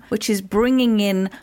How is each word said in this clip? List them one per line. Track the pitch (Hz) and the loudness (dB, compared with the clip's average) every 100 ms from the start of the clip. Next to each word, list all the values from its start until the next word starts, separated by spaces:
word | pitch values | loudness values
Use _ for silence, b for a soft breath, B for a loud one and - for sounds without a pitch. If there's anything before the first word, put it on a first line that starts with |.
| - | -6
which | 214 - | -6 -2
is | 202 | -4
bringing | 190 202 240 262 240 214 | -2 0 2 2 2 2
in | 202 190 190 B | 0 0 -2 B